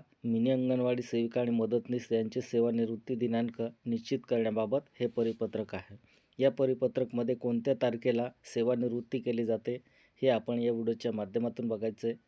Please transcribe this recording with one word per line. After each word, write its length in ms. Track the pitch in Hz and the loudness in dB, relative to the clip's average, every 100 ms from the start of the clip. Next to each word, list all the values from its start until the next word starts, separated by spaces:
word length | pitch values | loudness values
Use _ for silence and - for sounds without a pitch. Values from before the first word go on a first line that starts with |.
| - _ | -6 _
मिनी 260 | 120 113 120 | -2 2 4
अंगणवाडी 520 | 131 127 127 123 123 | 2 2 2 2 0
सेविका 400 | 123 117 117 127 | 0 -2 0 0
आणि 100 | 120 | 0
मदतनीस 600 | 117 110 117 117 120 - | 2 2 0 0 -4 0
यांचे 300 | 113 110 127 | 0 0 -4
सेवानिवृत्ती 760 | 123 117 117 117 113 110 - 123 | -2 2 2 2 0 -2 -6 -2
दिनांक 460 | 120 117 117 117 117 - 120 | 0 0 -2 -2 -6 -6 -4
निश्चित 340 | 117 - 127 - | -4 -2 -4 0
करण्याबाबत 500 | 117 113 110 110 135 - - | 0 2 0 0 -2 -4 -4
हे 80 | 120 | -2
परिपत्रक 680 | 120 113 113 110 107 104 95 | 0 0 0 -4 -4 -6 -8
आहे. 220 | - 101 - - _ - | -10 -18 -20 -20 _ 0
या 120 | 131 | 2
परिपत्रकमध्ये 840 | - 131 123 127 127 123 120 117 123 | 4 2 2 0 0 -2 0 0 0
कोणत्या 380 | 123 120 127 131 | 0 0 0 0
तारखेला 480 | 123 117 127 117 123 - | 0 0 0 0 -2 -6
सेवानिवृत्ती 760 | - 120 117 123 123 117 117 131 | -6 -2 0 0 0 -2 -4 -4
केली 260 | 123 117 113 | -2 -2 0
जाते, 320 | 110 - 127 - _ _ _ | -2 -2 -8 -10 _ _ _
हे 80 | 131 | 2
आपण 300 | 113 117 120 | 2 0 0
या 120 | 120 | 0
व्हिडिओच्या 400 | 113 113 117 123 | 0 0 -2 -2
माध्यमातून 560 | 107 101 113 117 117 120 | -4 -2 -2 -2 -2 -4
बघायचं 400 | 107 110 104 117 | -2 -4 -4 -4
आहे. 80 | 117 | -6